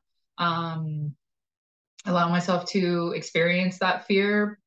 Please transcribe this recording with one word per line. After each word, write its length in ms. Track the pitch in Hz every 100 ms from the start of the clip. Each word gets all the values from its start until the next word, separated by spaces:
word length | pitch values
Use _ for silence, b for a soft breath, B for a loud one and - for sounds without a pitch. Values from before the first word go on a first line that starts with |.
| - _ _ -
Um, 760 | 175 165 165 160 156 151 147 - _ _ _ _ _ _ _ -
allow 240 | 196 180 170
myself 400 | 175 175 175 -
to 420 | 196 175 175 170
experience 640 | 165 - 165 170 175 185 -
that 280 | 185 185 -
fear 520 | 196 202 208 208 -